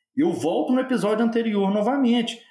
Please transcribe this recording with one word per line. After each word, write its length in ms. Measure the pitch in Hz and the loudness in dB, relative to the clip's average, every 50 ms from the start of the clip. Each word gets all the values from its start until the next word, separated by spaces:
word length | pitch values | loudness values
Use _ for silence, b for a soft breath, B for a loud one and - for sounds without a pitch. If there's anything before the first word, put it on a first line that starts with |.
| b _ _ | b _ _
Eu 180 | 127 156 175 | 0 0 0
volto 400 | - - - 165 214 226 311 - | 0 -2 -2 -2 -2 -2 0 0
no 80 | 247 262 | 0 0
episódio 440 | 254 262 254 208 180 208 220 214 240 | 0 0 -2 0 0 0 0 0 0
anterior 460 | 226 226 233 233 226 208 202 196 190 | 0 0 0 0 0 0 0 0 0
novamente. 680 | 202 214 208 226 277 285 262 233 233 247 - - - B B B | 0 0 0 0 0 2 2 2 2 2 0 -2 -6 B B B